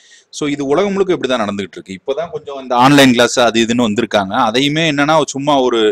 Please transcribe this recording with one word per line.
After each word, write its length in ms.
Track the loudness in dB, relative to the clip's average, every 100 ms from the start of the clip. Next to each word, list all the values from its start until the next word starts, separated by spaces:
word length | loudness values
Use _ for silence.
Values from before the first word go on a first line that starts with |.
| _ -20 _
So, 180 | -8 -6
இது 180 | -4 -2
உலகம் 260 | 0 0
முழுக்க 200 | 0 -2
இப்படி 160 | -2 -2
தான் 120 | -2
நடந்துகிட்டு 360 | -2 -6 -8 -12
இருக்கு. 160 | -16
இப்பதான் 380 | -10 -8 -6 -8
கொஞ்சம் 320 | -10 -12 -12
இந்த 140 | -2 2
ஆன்லைன் 360 | 6 6 6
கிளாஸ் 280 | 4 2 2
அது 200 | 2 2
இதுன்னு 260 | 0 0 0
வந்திருக்காங்க. 460 | -2 -2 -2 -2 -2
அதையுமே 520 | 0 0 -2 -2 -2
என்னன்னா 320 | 0 0 0
சும்மா 360 | 0 -4 -2 0
ஒரு, 200 | 2 2 0